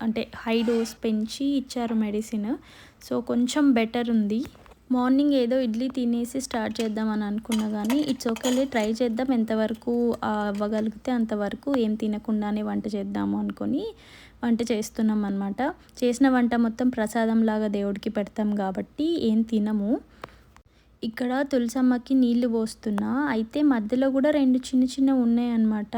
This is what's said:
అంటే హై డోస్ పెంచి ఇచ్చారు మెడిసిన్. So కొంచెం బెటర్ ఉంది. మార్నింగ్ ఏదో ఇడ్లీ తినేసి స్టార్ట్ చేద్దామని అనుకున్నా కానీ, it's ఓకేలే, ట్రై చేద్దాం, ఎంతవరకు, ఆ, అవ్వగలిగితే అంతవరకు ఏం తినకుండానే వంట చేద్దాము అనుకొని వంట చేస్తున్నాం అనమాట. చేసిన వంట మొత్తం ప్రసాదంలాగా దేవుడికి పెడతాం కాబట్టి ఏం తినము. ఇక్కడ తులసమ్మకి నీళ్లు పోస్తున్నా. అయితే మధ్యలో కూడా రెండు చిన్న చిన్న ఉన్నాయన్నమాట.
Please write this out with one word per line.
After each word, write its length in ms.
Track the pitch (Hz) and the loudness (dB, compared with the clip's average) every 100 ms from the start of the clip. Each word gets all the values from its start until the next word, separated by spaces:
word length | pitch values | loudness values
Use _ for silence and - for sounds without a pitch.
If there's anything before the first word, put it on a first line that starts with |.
అంటే 260 | 226 226 - - | -4 -4 -6 -8
హై 260 | - 226 | -2 0
డోస్ 420 | 226 233 226 - | 2 0 -2 -4
పెంచి 420 | 226 220 220 - 277 | -2 -2 -4 -4 -2
ఇచ్చారు 500 | 277 262 254 233 226 | -2 -2 -4 -2 0
మెడిసిన్. 600 | 214 208 220 214 208 277 - - - - - | 0 -2 -4 -4 -4 -6 -10 -20 -20 -20 -6
So 120 | 247 | -4
కొంచెం 520 | 240 240 240 302 285 | -2 0 0 4 4
బెటర్ 380 | 233 226 240 240 | 4 2 0 0
ఉంది. 340 | 226 202 220 285 - - - - | 0 2 -2 -4 -12 -20 -16 -4
మార్నింగ్ 420 | 254 254 269 294 | 0 2 4 4
ఏదో 260 | 277 240 262 | 4 2 2
ఇడ్లీ 280 | 247 220 254 | 0 -2 -2
తినేసి 540 | 262 240 233 240 269 | -2 0 0 -2 -6
స్టార్ట్ 400 | 262 240 220 220 | -6 -4 -4 -4
చేద్దామని 420 | 226 214 220 214 | -4 -2 -2 -2
అనుకున్నా 460 | 208 208 220 220 214 | -2 -4 -2 -2 -2
కానీ, 360 | 214 208 277 302 | -2 0 0 0
it's 200 | 262 240 | -2 -2
ఓకేలే, 340 | 226 254 254 277 | -2 0 0 0
ట్రై 260 | 240 214 | 0 0
చేద్దాం, 420 | 226 247 226 262 | 0 0 0 0
ఎంతవరకు, 840 | 247 220 220 220 226 - 240 240 226 | 0 0 0 0 -2 -2 0 0 0
ఆ, 80 | 226 | -2
అవ్వగలిగితే 800 | 214 208 202 208 214 220 214 - | -2 -2 -2 -2 -2 -2 -4 -2
అంతవరకు 680 | 247 226 214 202 - - 277 | 0 0 -2 -4 -4 -2 0
ఏం 180 | 220 214 | 0 0
తినకుండానే 640 | 220 208 220 214 208 208 | -2 -4 -2 -2 0 -2
వంట 340 | 208 202 208 202 | -2 -4 -4 -4
చేద్దాము 440 | 196 202 202 202 | -4 -4 -2 -2
అనుకొని 480 | 202 202 202 269 440 - - - - - | -4 -4 -4 -4 -4 -10 -18 -20 -20 -6
వంట 280 | 240 226 233 | -2 0 0
చేస్తున్నాం 540 | 214 214 - 220 214 202 | -2 -4 -2 0 0 -2
అనమాట. 360 | 196 196 202 269 - - - | -2 -4 -2 -4 -4 -14 -2
చేసిన 260 | 247 240 269 | 0 4 4
వంట 260 | 254 240 233 | 4 2 2
మొత్తం 340 | 233 226 254 | 0 0 0
ప్రసాదంలాగా 800 | 247 214 233 226 226 220 214 214 | 0 -2 0 2 2 2 2 0
దేవుడికి 420 | 202 202 202 214 | -2 -2 -4 -4
పెడతాం 460 | 208 196 - 208 208 | -4 -4 -2 -2 0
కాబట్టి 640 | 190 190 202 - 311 339 | -2 -4 -8 -4 -2 0
ఏం 180 | 226 220 | 2 2
తినము. 580 | 226 220 208 214 202 311 - - - - _ - _ _ _ _ | 2 0 0 -2 -2 -2 -4 -20 -20 -20 _ -20 _ _ _ _
ఇక్కడ 420 | 240 - 247 254 285 | -10 -4 -2 0 0
తులసమ్మకి 600 | 262 240 262 254 247 - | 0 0 2 2 2 2
నీళ్లు 340 | 269 247 240 240 | 4 4 4 2
పోస్తున్నా. 800 | 226 220 - 220 202 214 247 294 | 0 -2 -4 -4 -2 0 0 0
అయితే 320 | 226 220 294 | 0 -2 2
మధ్యలో 480 | 302 240 214 254 269 | 4 4 2 0 2
కూడా 200 | 269 285 | 2 2
రెండు 280 | 302 262 254 | 4 4 2
చిన్న 260 | - 254 | 2 2
చిన్న 280 | 254 262 269 | 2 2 2
ఉన్నాయన్నమాట. 760 | 269 233 233 240 233 220 214 208 | 4 4 2 2 2 2 0 -2